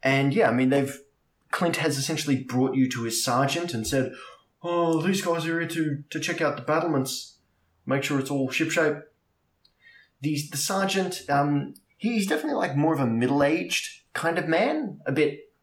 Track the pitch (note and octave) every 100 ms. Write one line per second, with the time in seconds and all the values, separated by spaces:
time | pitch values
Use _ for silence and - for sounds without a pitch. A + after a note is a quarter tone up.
0 | C3 C3+ C#3 F3 E3 A#2+ C3 C#3 C3+ -
1 | - _ _ _ _ - F3 - D#3 C3+
2 | C3+ D#3 D3 C3 - B2 C3 C3 B2+ A#2
3 | A#2 A2+ - B2 C#3 D#3 E3+ A#2 G#2+ C3+
4 | - - - - _ _ F3 F3 E3+ D#3+
5 | F3 F#3+ E3+ E3 D#3+ E3 E3 D#3+ D3+ C#3+
6 | - D#3 F3+ E3+ D#3 - B2+ D#3 E3+ C#3+
7 | B2+ - - _ _ _ _ _ - C3+
8 | - C#3 C3 C#3 C3 - D#3 - D3+ D3
9 | - _ _ _ _ _ _ _ - -
10 | _ _ C#3+ D3 - C#3+ - G3 F#3+ G3
11 | F3+ - - C#3+ C#3+ C#3+ G#2 - _ _
12 | A3 A#3 G3 - D#4 B3+ F#3 C#3 D#3 D3+
13 | B2 A2+ B2 C#3+ C#3+ E3 F2+ - - -
14 | _ - E3 F3 D#3+ E3 B3 D#4 A#3+ -
15 | - C#3 D3 - - _